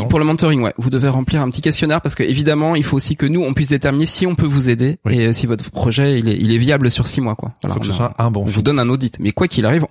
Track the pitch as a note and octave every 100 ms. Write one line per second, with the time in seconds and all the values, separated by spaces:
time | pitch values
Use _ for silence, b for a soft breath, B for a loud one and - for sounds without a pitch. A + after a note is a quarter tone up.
0 | A#2 D#3+ D3+ D#3 E3+ D3 A#2 - A#2+ B2+
1 | C#3 C3 B2+ D#3 C3 B2+ D#3 D#3 D#3 D#3
2 | D3 - C3 C3 D3+ D3+ D#3 E3 C3+ C3+
3 | - D3 C#3 E3 D3 C3+ C#3+ C#3+ C#3+ C#3
4 | D#3+ - F#3 E3+ D#3+ C#3 B2+ A#2 B2+ E3
5 | - B2 A2+ A#2 A#2+ A2+ - - A#2+ A#2
6 | C#3 C3+ A2+ G#2 G#2+ A2+ A#2+ D3 B2+ -
7 | A#2+ - B2 A2 - - G2 G2 G#2+ F#2+
8 | A#2+ - A#2 G#2 G#2 G#2 G#2+ C#3+ A#2+ C3
9 | B2+ - G2 - F3+ - G#2+ D#3+ D3